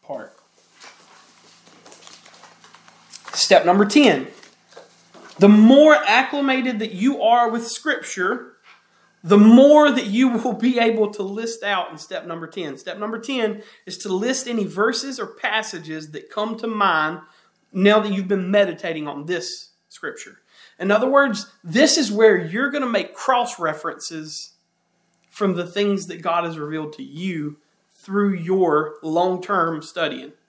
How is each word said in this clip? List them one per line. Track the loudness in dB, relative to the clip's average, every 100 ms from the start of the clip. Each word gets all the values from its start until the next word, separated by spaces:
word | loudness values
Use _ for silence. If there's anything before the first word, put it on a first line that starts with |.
part. | _ -16 -16 _ _ _ _ _ -20 -20 _ -20 _ _ _ _ _ _ -20 -20 -20 -20 _ _ -20 _ _ _ _ _ _ -20 -12
Step | -4 4 4 4
number | 2 4
ten. | 4 4 2 -4 -18 -20 _ _ -20 -20 _ _ -20 -20 2
The | 6
more | 8 8 8 8 6
acclimated | 4 2 0 -2 -2 -2 -2 -4
that | -8
you | -2 -2 0
are | 2 2 2
with | -2 -8
Scripture, | -8 -6 -6 -8 -6 -4 -6 -10 _ _ _ _ _ _ _
the | 4 6
more | 10 10 10 8 6
that | 2 -2
you | 0 0
will | 0 -4
be | -2 0 2
able | 0 0 -2
to | -4
list | -10 -8 -10 -8
out | -6 -4 -6
in | -12
step | -14 -12 -10
number | -12 -12
ten. | -12 -12 -12
Step | -14 -10
number | -10 -10
ten | -8 -4 -4 -6 -16 _ -18
is | -14
to | -6
list | -4 -4 -4 -4
any | -6 -6
verses | -2 -2 -2 -8 -10
or | -12
passages | -8 -4 -4 -6 -12 -12 -14 -12
that | -16 -14
come | -8 -8 -8
to | -8
mind | -2 0 0 -2 -6 -16 _ _ _ _
now | 0 4 4
that | 0
you've | -6 -4
been | -4 0
meditating | 0 0 -4 -10 -8 -10
on | -10 -8
this | -8 -8 -14 -20 _ _
Scripture. | -14 -14 -14 -20 _ _ _ -20 _
In | 0
other | 0 4
words, | 2 2 -2 -10 _
this | -4 2 2 2
is | 0
where | 4 4 4
you're | 0 -4 -4
gonna | -4 -2
make | -4 -4 -8
cross | -2 0 -2 -4
references | -6 -6 -10 -12 -12 -12 -14 -16 -18 _ _ _ _ _ _ _ _
from | -4 -4 -2
the | -6
things | -2 -2 -2 -6
that | -8
God | -4 -2
has | -4 -8
revealed | -10 -8 -10
to | -12
you | -16 -10 -8 -6 -8 -12 _ _ _ _
through | -6 -2 -2
your | -2 -2 0 2 0 -2 -10
long-term | -4 -2 -2 -4 -4 -2 -2 -4
studying. | -10 -6 -6 -6 -16 _